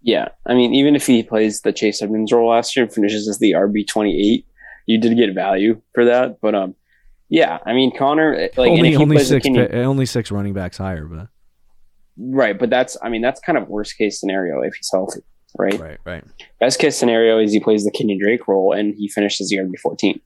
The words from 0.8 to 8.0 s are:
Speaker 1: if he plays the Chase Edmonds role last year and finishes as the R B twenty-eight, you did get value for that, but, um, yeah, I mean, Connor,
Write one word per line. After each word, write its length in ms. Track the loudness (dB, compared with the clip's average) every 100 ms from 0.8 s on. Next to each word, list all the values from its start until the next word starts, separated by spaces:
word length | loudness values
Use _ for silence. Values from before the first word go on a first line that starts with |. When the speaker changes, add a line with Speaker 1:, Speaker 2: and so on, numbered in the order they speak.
| 2 2
Speaker 1:
if 100 | 2
he 160 | 2
plays 360 | 2 0 0 0
the 100 | -4
Chase 300 | -2 -2 -2
Edmonds 300 | -4 -2 0
role 180 | 2 4
last 240 | 2 0 -2
year 80 |
and 80 | -2
finishes 360 | 0 -2 -2 -6
as 100 | 0
the 160 | 2
R 140 | 2 0
B 160 | -2
twenty-eight, 600 | -4 -2 -2 0 0 0 -4 _ -20 -12 -2
you 140 | 2
did 160 | 2 2
get 180 | 2
value 460 | 0 -2 0 0 -2 _
for 100 | 2 4
that, 340 | 4 0 -2
but, 140 | -2
um, 200 | -2 -4 -10 _ _ -20 _ _
yeah, 300 | 0 0 -2
I 80 | -2
mean, 240 | 0 0
Connor, 380 | 0